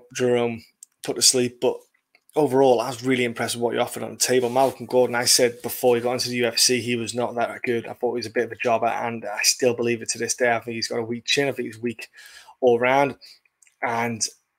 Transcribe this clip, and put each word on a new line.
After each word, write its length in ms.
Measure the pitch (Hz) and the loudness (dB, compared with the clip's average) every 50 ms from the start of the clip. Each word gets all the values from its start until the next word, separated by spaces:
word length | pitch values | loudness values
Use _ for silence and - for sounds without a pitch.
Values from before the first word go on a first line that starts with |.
| - _ 135 | -6 _ -4
Jerome 520 | 127 127 123 123 120 120 117 117 107 - _ _ _ - _ _ _ - | -2 0 2 2 2 0 -2 -4 -8 -14 _ _ _ -20 _ _ _ -8
put 120 | - 131 | -6 -2
to 60 | 120 | 2
sleep, 400 | - - - 127 127 120 123 _ | 2 4 4 4 0 0 -2 _
but 160 | 127 123 - - - _ _ _ _ _ _ _ _ _ _ | 0 0 0 -2 -10 _ _ _ _ _ _ _ _ _ _
overall, 460 | 156 151 127 127 135 139 131 123 110 | 2 2 4 4 6 6 6 6 4
I 80 | 117 131 | 2 -2
was 120 | 127 113 | -6 -4
really 220 | 123 131 131 123 123 | -2 0 0 0 0
impressed 320 | 117 113 - 120 113 - | -2 -2 -4 -6 -6 -4
with 80 | 120 120 | -4 -4
what 100 | 117 113 | -2 0
he 60 | 120 | -2
offered 240 | 120 117 - 117 113 | -2 -2 -4 -10 -10
on 80 | 110 | -10
the 60 | 113 | -4
table. 320 | 113 - - 127 127 120 117 | -4 0 2 2 2 2 2
Malcolm 360 | 120 131 135 131 - - 120 | 2 4 2 2 0 -4 -8
Gordon, 300 | 107 123 127 123 117 120 | 0 2 2 2 4 0
I 80 | 120 123 | 0 2
said 380 | 120 - - 127 120 117 - | 2 4 4 4 2 0 -4
before 340 | - 113 - - - 123 120 | -10 -10 -6 0 2 2 4
he 60 | 120 | 4
got 100 | 117 123 | 2 -2
into 160 | 127 123 - 123 | -2 -2 -4 -4
the 60 | 123 | -2
U 120 | 120 120 | -2 -2
F 120 | 113 113 - | 0 0 2
C, 220 | - - 127 120 | 2 2 2 0
he 160 | 110 120 123 | 0 -2 -4
was 180 | 117 113 104 113 | -4 -4 -6 -4
not 180 | 123 120 107 120 | -4 -4 -2 -2
that 260 | 120 117 98 101 - - | -2 -4 -4 -4 -6 -4
good. 240 | 127 120 117 107 | -4 -4 -4 -4
I 60 | - 117 | -8 -8
thought 180 | - - 120 | -4 -4 -2
he 80 | 117 123 | -2 -4
was 60 | 110 | -8
a 60 | 110 | -4
bit 120 | - 127 113 | -2 -2 -2
of 80 | 113 | -2
a 60 | 113 | -6
jobber, 300 | - - 120 113 113 117 | -4 0 0 2 2 0
and 360 | 113 98 104 117 117 117 113 104 | -2 -2 -2 -4 -6 -6 -8 -8
I 140 | 101 107 110 - | -8 -6 -2 0
still 300 | - - - 139 123 117 | 0 0 2 0 0 0
believe 280 | 120 117 120 120 110 | 0 0 -2 -2 -2
it 80 | 110 - | -4 -8
to 80 | - | -6
this 180 | 117 117 113 - | -6 -4 -6 -2
day. 160 | - 127 120 | 0 0 0
I 80 | 117 113 | 0 0
think 160 | - 120 113 | -4 -6 -8
he's 140 | 113 - - | -8 -6 -4
got 100 | 120 117 | -4 -4
a 40 | 113 | -4
weak 200 | 113 120 120 - | -4 -6 -8 -4
chin. 240 | - - 143 143 | -2 0 0 0
I 60 | 139 120 | 0 -2
think 140 | 127 120 | -4 -8
he's 140 | 120 110 110 | -8 -8 -6
weak 280 | 113 120 113 - - - _ - - - - - - - - _ | -6 -6 -6 -8 -14 -20 _ -20 -20 -20 -20 -20 -20 -20 -8 _
all 180 | 131 123 117 | 4 4 4
round. 380 | 113 123 127 131 139 143 135 117 - - - - _ _ _ _ _ _ _ _ _ | 4 4 4 4 4 2 2 -2 -8 -18 -20 -20 _ _ _ _ _ _ _ _ _
And 460 | 139 123 117 117 117 120 117 110 - - - _ _ _ _ | -4 -4 -2 -2 -2 -4 -4 -6 -6 -8 -8 _ _ _ _